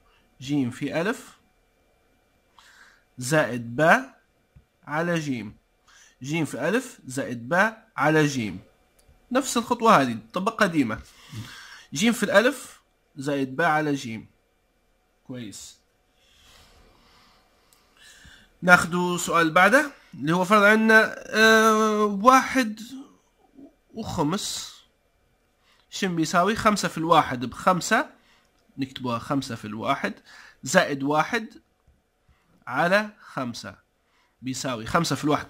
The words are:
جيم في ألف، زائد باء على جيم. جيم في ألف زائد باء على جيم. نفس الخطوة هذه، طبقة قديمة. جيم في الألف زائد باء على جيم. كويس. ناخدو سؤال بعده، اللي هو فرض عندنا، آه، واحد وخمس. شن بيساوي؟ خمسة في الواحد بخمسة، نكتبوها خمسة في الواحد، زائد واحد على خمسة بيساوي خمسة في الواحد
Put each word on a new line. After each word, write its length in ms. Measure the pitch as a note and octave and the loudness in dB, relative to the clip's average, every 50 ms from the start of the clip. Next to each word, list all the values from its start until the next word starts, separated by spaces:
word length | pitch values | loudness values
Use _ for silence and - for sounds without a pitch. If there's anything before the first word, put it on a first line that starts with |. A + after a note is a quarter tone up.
| _ _ _ _ _ _ _ - | _ _ _ _ _ _ _ -14
جيم 300 | C3 C3+ D3 D3 C3 A#2+ | -8 -4 -2 -2 -2 -2
في 300 | A2+ - D3 C#3+ C#3+ D#3 | -4 -6 -8 -6 -4 -4
ألف، 380 | F3 G#3 A3+ - - - - _ _ _ _ _ _ _ _ _ _ _ _ _ _ _ _ _ _ _ _ _ _ _ _ _ _ _ - - - - _ _ _ _ _ - | -2 -2 -4 -6 -10 -20 -20 _ _ _ _ _ _ _ _ _ _ _ _ _ _ _ _ _ _ _ _ _ _ _ _ _ _ _ -20 -20 -20 -20 _ _ _ _ _ -12
زائد 580 | B2+ B2 D#3+ D#3 C#3+ A2 A#2+ A#2+ A#2 A#2 A#2+ | -6 0 0 0 0 0 -2 -6 -8 -6 -2
باء 440 | B2+ D#3 E3 G3 B3+ C4+ C4+ - _ _ _ _ _ _ _ _ _ _ _ _ _ _ | 0 4 4 4 2 0 -4 -16 _ _ _ _ _ _ _ _ _ _ _ _ _ _
على 320 | - D3 D#3 E3+ F3 E3+ E3 | -8 -6 -4 -2 -2 -2 -2
جيم. 380 | D#3 D3 B2+ A#2 G2+ G#2+ - - _ _ _ _ _ _ _ _ _ _ _ _ B2+ | -2 -4 -6 -6 -8 -10 -14 -18 _ _ _ _ _ _ _ _ _ _ _ _ -10
جيم 220 | C3+ D3+ E3+ D#3 | -6 -4 -4 -4
في 240 | C3 - A2+ C3+ E3+ | -4 -6 -6 -4 -2
ألف 300 | G3+ B3+ C4 - - - - | -2 -2 -4 -6 -12 -20 -16
زائد 420 | C3+ B2 C3+ A#2+ F#2+ B2 A#2+ A#2 B2 | -12 -8 -8 -6 -6 -8 -10 -8 -2
باء 400 | E3+ F3+ G3+ A3+ A3 - - _ - | 0 0 0 0 -2 -6 -16 _ -6
على 300 | - C#3+ D3+ D#3 D#3 D3+ | -2 0 2 4 4 2
جيم. 340 | C#3+ C3+ B2+ A2 G2+ F2+ F#2+ - - _ _ _ _ _ _ _ _ _ _ _ - A#3+ | 2 0 -2 -4 -6 -6 -10 -14 -18 _ _ _ _ _ _ _ _ _ _ _ -4 -2
نفس 240 | C4 C4+ - - | -2 -2 -2 -2
الخطوة 440 | A#3+ A3+ - B3 A#3 A3 A3+ G3+ D3+ | -4 -2 -2 -2 0 4 6 6 6
هذه، 180 | C3+ B2 A2+ A2+ - - - | 4 2 -2 -6 -10 -10 -8
طبقة 340 | F3+ F#3+ A3+ - - G#3+ | -6 -4 -4 -2 0 0
قديمة. 340 | F#3+ E3 D#3 C3 G#2+ G#2+ A2+ - - - - - - - A2 A#2 - - - - - - - - _ - | 0 0 0 0 -2 -2 -8 -10 -14 -20 -20 -20 -20 -18 -16 -16 -16 -18 -20 -20 -20 -20 -20 -18 _ -6
جيم 180 | D3 G3 A#3+ A3+ | -2 0 0 0
في 100 | - G#3 | 0 0
الألف 580 | F#3 - G3 A3+ C4 D4 - - - - - _ _ _ _ _ _ _ | 2 4 4 4 4 2 -4 -8 -18 -20 -20 _ _ _ _ _ _ _
زائد 400 | D3 C3+ D3 C#3+ C#3 C3+ B2+ C3 | -10 -6 -4 -4 -2 -4 -4 -2
باء 120 | C#3 E3 E3+ | 0 0 2
على 260 | D#3 D#3 D#3 D3 C#3+ | 2 0 0 -2 -2
جيم. 360 | C3+ C3 A#2 A2+ G#2+ - - _ _ _ _ _ _ _ _ _ _ _ _ _ _ _ _ _ _ _ | -4 -6 -8 -10 -12 -12 -16 _ _ _ _ _ _ _ _ _ _ _ _ _ _ _ _ _ _ _
كويس. 540 | - C3 B2 A#2 G2+ - - - - - _ _ _ _ _ _ _ _ _ _ _ _ _ _ _ - - _ _ _ _ _ _ _ _ _ _ _ _ _ _ _ _ _ _ _ _ _ _ _ _ _ _ _ _ - - - - - - - - _ _ _ _ - | -16 -14 -14 -14 -14 -14 -16 -18 -20 -20 _ _ _ _ _ _ _ _ _ _ _ _ _ _ _ -20 -20 _ _ _ _ _ _ _ _ _ _ _ _ _ _ _ _ _ _ _ _ _ _ _ _ _ _ _ _ -20 -20 -20 -20 -20 -20 -20 -20 _ _ _ _ 4
ناخدو 540 | F3 F3+ F3 - E3+ F3 F3+ F3+ F3+ F3+ | 6 6 6 6 2 -2 -2 -2 -2 -2
سؤال 340 | E3+ - F3+ D#3 E3 E3 D#3+ | -4 -4 0 2 2 2 4
بعده، 400 | D#3 F3+ F#3 G#3 A3 C#4+ D4+ C#4+ - - _ _ - | 4 4 6 6 6 4 2 0 -6 -16 _ _ -14
اللي 200 | D#3 B2+ D3+ E3+ | -8 -4 -2 0
هو 100 | F#3 F#3 | 0 2
فرض 180 | F3 G#3+ G#3 G3+ | 4 4 6 6
عندنا، 520 | G#3 G#3+ A3 A3 A3 A3 A3 G#3+ - - - - - - | 6 6 6 6 6 6 6 6 4 0 -8 -10 -4 2
آه، 680 | A3 A3 A3 A3 A3 A3 A3+ A3 G#3+ A3 G#3+ G#3+ G#3+ G#3+ | 4 6 6 6 6 6 4 4 4 2 2 0 0 0
واحد 760 | G#3 G3+ G3 G3+ B3 C4 C4 - - - C4+ B3+ A3 G#3+ - G#3+ - C4 C4 D4 - _ _ _ _ _ _ _ _ _ - - - _ _ _ _ - | 0 -2 2 4 6 6 6 4 2 0 -2 -2 -2 -4 -10 -14 -16 -16 -16 -18 -20 _ _ _ _ _ _ _ _ _ -20 -20 -20 _ _ _ _ -14
وخمس. 800 | - C#3 C#3 G#2+ C#3 C#3+ D3 F3 G#3 - - - - - - - - - _ _ _ _ _ _ _ _ _ _ _ _ _ _ _ _ _ _ _ _ _ | -12 -10 -6 -4 -2 -2 0 -2 -4 -4 -6 -8 -10 -12 -14 -16 -20 -20 _ _ _ _ _ _ _ _ _ _ _ _ _ _ _ _ _ _ _ _ _
شن 260 | - - G3+ F#3+ F3 | -8 -4 -4 -2 0
بيساوي؟ 400 | D#3+ D#3+ D3+ - F3 F3+ G3 A#3 | -2 -2 0 2 2 2 2 0
خمسة 320 | - - A3 G#3 F#3+ - E3+ | 0 0 0 0 0 -2 -4
في 100 | - E3 | -4 -4
الواحد 460 | D#3+ E3 E3+ D#3 - - C3+ B2 B2+ | 0 4 4 4 4 4 0 -6 -8
بخمسة، 640 | A#2+ - - - F#3+ F3+ E3+ - - G#3+ B3 D#4 - - _ _ _ _ _ _ _ _ _ _ _ _ - | -8 -10 -2 2 2 2 2 2 0 0 0 0 -2 -8 _ _ _ _ _ _ _ _ _ _ _ _ -8
نكتبوها 400 | C3+ C3 - - B2+ B2 A#2 A2+ | -8 -8 -8 -8 -6 -4 -4 -4
خمسة 360 | - - D3+ C#3 C3 - A#2+ | -4 -4 -4 -4 -4 -4 -8
في 100 | - - | -10 -10
الواحد، 500 | G#2+ G#2 A2 G#2+ A#2+ C#3+ - - G3 A3 - - - - - - - - _ - | -10 -10 -6 -4 -4 -2 -2 -4 -6 -6 -8 -16 -20 -20 -20 -20 -20 -20 _ -6
زائد 400 | - - F#3 D#3+ A2+ C#3+ C#3 C3+ | 0 2 2 2 2 0 -4 -2
واحد 580 | C#3+ D3 D3+ D3+ - A#3+ A3+ A3 - - - _ _ _ _ _ _ _ _ _ _ _ _ _ _ _ _ _ _ _ _ _ - | 0 0 0 0 0 -2 -6 -6 -8 -14 -20 _ _ _ _ _ _ _ _ _ _ _ _ _ _ _ _ _ _ _ _ _ -8
على 380 | A#2+ C#3+ E3 F3 F#3+ G#3 G#3+ G#3+ - _ - - - | -4 -2 0 2 2 2 0 -2 -8 _ -20 -12 -8
خمسة 420 | C#3+ B2+ A#2+ A#2 - - G2 G2 - _ _ _ _ _ _ _ _ _ _ _ _ A#2+ | -8 -6 -6 -8 -10 -12 -14 -16 -18 _ _ _ _ _ _ _ _ _ _ _ _ -10
بيساوي 440 | C3 B2+ - - C3+ B2+ A2 A2+ | -10 -8 -6 -6 -6 -6 -6 -4
خمسة 300 | - - F3 E3+ - C#3+ | -2 0 0 0 0 -2
في 80 | - - | -2 0
الواحد 220 | D3+ D3 - - - | 0 0 0 -2 -6